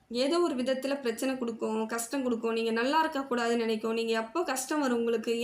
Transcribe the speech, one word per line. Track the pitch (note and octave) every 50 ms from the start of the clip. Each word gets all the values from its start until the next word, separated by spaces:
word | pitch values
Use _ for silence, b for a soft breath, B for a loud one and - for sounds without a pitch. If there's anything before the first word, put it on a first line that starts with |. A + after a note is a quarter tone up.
| _ _
ஏதோ | A3+ B3 C4 C#4+ E4+ F4
ஒரு | F4 D#4+ C#4+
விதத்துல | B3 B3 C4 C4 C4 - C4+ C#4 C#4
பிரச்சனை | C4 A#3 A3 - C4+ C4+ C4
கொடுக்கும், | C4 A#3+ A#3 A3+ - A3 A3 A3 A3 A3
கஷ்டம் | A3 A#3 A#3 A#3 - C#4+ C#4 B3+
கொடுக்கும், | B3 A#3 G#3+ A3+ A3+ A3+
நீங்க | A3+ A3+ A3+
நல்லா | A3+ A3+ A#3 C4+ D4+ D#4+
இருக்கக்கூடாதுன்னு | D#4+ D#4+ - C#4 C4+ C4+ B3 A#3+ A#3 A#3 A#3 A#3+ A3+
நினைக்கும். | A3+ A3+ A3 A3+ A3+ A3+
நீங்க | A3+ A3+ A3+ A3+
எப்போ | A3+ A3+ - - E4+ F4
கஷ்டம் | C#4+ C4+ C4 - - D#4 D4+
வரும் | C#4+ B3+ A#3+
உங்களுக்கு, | A#3 A#3 A#3 A#3 A3 A3 A#3+ A#3 A#3